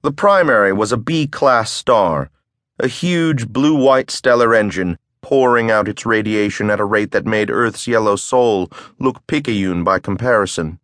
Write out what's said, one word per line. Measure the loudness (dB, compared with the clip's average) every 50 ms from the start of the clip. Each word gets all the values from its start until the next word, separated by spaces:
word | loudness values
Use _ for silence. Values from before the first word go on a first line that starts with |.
| -2
The | -2
primary | -2 2 2 4 4 4 4 4 2 4 4 2
was | 2 0 0 -2
a | -2
B-class | -4 -2 -2 -2 -2 -2 -4 -4 0 2 4 4 2 0 -2
star, | -8 -6 0 2 2 4 4 2 0 -2 -6 -8 _ _ _ _ _ _ _ _ _ -4
a | -4
huge | -4 -4 -4 -4 -2 0 0 0 0 0 -2 -4 -4
blue-white | -2 0 2 2 2 4 4 4 4 4 0 -4
stellar | -10 -2 2 2 4 4 4 4 4
engine | 2 2 0 -2 -4 -4 -4 -6 -8 _ _ _ _
pouring | -6 0 2 2 4 4 2 2 2 2
out | 0 0 0 -2
its | -6 -6 -4
radiation | -2 -2 0 0 -2 -2 0 -2 -2 -2 -4 -2 -2
at | 0 -2
a | -2
rate | 0 0 0 -2 0
that | -2 -2 -2
made | 0 -2 -2 -2 -2
Earth's | -2 -2 -2 -2 -4 -8 -6 -2
yellow | 0 0 2 0 -2
soul | -2 -4 -2 0 0 2 2 0 0 -2 -6 -10 -20 -20 -20 _ _
look | -4 -4 -4 -4 _
picayune | -6 -6 -4 -4 -4 -4 -2 -2 -2 -4 -2
by | 0 0 0 0
comparison. | -2 -4 -6 -4 0 0 2 2 0 -2 -4 -6 -6 -6 -8 -12